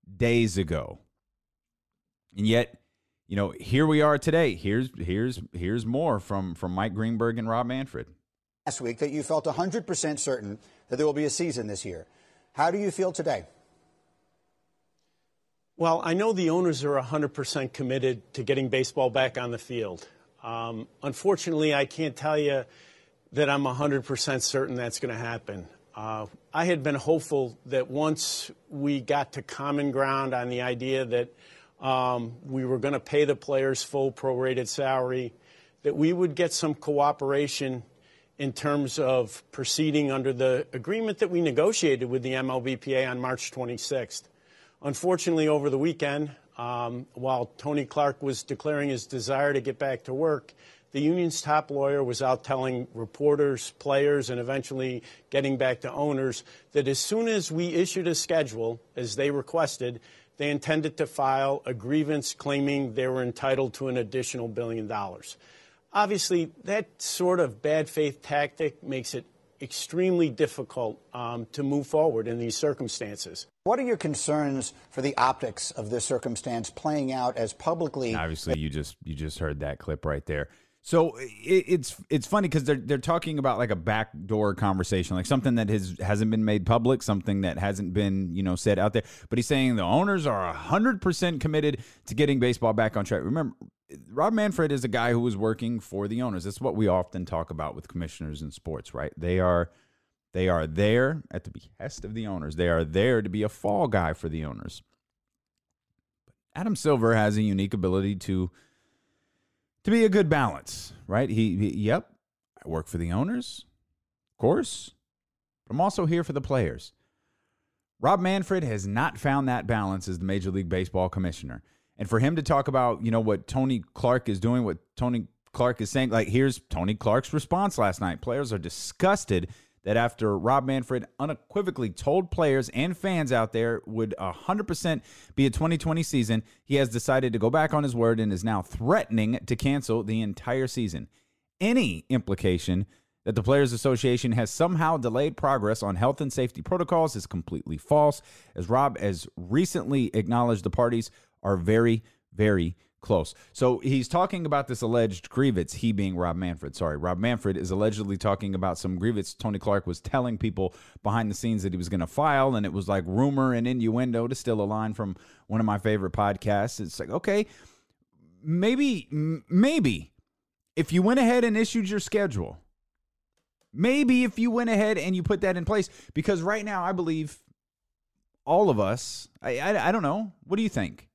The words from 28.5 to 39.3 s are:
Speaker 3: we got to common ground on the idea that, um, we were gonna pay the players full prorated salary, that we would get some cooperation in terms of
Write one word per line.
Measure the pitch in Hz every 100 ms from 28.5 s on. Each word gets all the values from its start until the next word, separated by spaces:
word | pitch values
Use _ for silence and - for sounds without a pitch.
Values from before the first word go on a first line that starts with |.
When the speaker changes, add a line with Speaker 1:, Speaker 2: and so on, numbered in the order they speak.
| - _
Speaker 3:
we | 147 143 139
got | 117 143 139
to | -
common | - - 143 143 143
ground | 131 135 135 135
on | 127 123
the | 123
idea | 123 120 127 131 127
that, | 120 123 - - - _ _
um, | 135 131 127 123 117 120
we | 139 131 127
were | 127
gonna | 135 139
pay | - 147
the | 147 143
players | - 135 135 131
full | - 139 135
prorated | - 135 123 131 127 117
salary, | - 135 131 127 127 123 - _ - _ _
that | 147 143
we | 156
would | 175 180 143
get | 170
some | - 160 147
cooperation | - 147 143 147 139 139 147 - 139 127 - _ _ _ _ _
in | 139
terms | - 147 147 135 135
of | 131 131 110